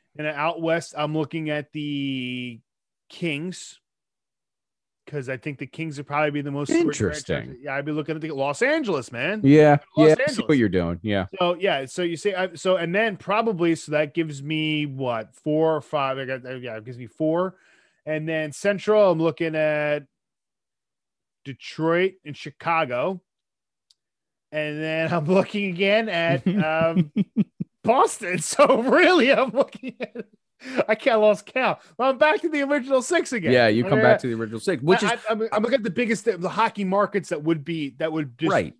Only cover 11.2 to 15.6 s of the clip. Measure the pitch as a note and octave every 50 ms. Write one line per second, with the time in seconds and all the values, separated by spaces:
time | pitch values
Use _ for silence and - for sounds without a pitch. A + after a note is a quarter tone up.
11.2 | F#2 - - - F3+ F3 F3+ E3 F#3 G3 D#3+ C3+ C3+ B2 - F3+ F3+ E3+ E3+ D3+
12.2 | - G3+ F#3+ F3+ F#3 F#3 E3+ D3 - F#3+ F#3 F3+ E3+ E3 F3 G3+ A3+ A3+ G3 -
13.2 | - - G3+ A3 A#3 A#3 G#3 D#3+ E3+ E3+ E3 D#3 - - D3+ D3+ D#3 D3 - E3+
14.2 | E3 D#3 D3 C#3 C#3 D3 D#3 D#3 D#3 D#3 D3+ D3+ D3 D3 C3 C3 C3+ B2 A#2 A2+
15.2 | A2 - _ _ - D3+ D3+ D#3